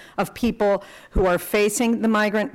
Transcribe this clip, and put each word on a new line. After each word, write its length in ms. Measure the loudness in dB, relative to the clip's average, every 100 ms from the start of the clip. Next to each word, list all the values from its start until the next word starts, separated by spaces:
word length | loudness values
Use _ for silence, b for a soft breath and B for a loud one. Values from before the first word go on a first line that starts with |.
| B B
of 160 | -6
people 480 | -2 -4 0 0 0 B B B
who 160 | 0 2
are 120 | 0
facing 640 | 0 0 0 0 0 0
the 60 | 0
migrant, 440 | 2 0 0 -4